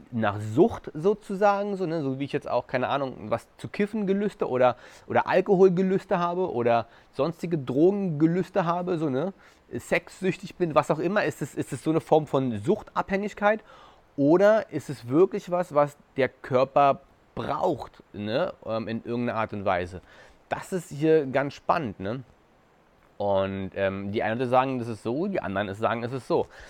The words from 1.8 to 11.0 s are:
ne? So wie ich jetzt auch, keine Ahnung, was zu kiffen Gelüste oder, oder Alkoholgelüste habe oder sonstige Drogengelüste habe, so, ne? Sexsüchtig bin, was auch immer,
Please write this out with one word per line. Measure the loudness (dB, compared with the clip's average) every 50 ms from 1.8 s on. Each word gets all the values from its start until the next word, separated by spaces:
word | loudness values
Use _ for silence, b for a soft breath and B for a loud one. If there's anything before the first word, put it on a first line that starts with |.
| -4
ne? | -4 -4 -2
So | -2 -4 -4 -4
wie | -4
ich | -4
jetzt | -4 -6 -4
auch, | -2 -4 -4 -2
keine | -2 -2 -2 0
Ahnung, | 0 -2 -2 -4 -6 -8 -10 -6 -4
was | -4 -4 -4 _ _
zu | -14 -14 -8
kiffen | -4 -4 -2 -2 -2 -2 -2
Gelüste | 0 0 0 -2 -4 -4 -4 -4
oder, | -2 2 4 4 4 2 B B B B B B
oder | -2 0 0 2
Alkoholgelüste | 2 2 2 2 4 6 6 6 6 6 4 0 0 0 -2 -2 -2 -2 -2
habe | 0 -2 -2 -2 -2 -2
oder | -2 0 2 2 2 2 0 B B B B B
sonstige | -4 -2 -2 -2 -2 -4 -6 -4 -4
Drogengelüste | -4 -2 -2 2 4 4 4 4 2 0 -2 0 2 2 2 2 0 -2 -2 -2 -2 0
habe, | 0 -2 -2 -2 -4 -2
so, | -2 -2 -2
ne? | 0 -2 -2 -4 -6 b b b b b _ -12
Sexsüchtig | -12 -10 -4 -2 -2 -2 -2 -6 -10 -4 -2 -2 -2 -4 -6 -12 -6
bin, | -4 -4 0 2
was | 2 2 2
auch | 0
immer, | -2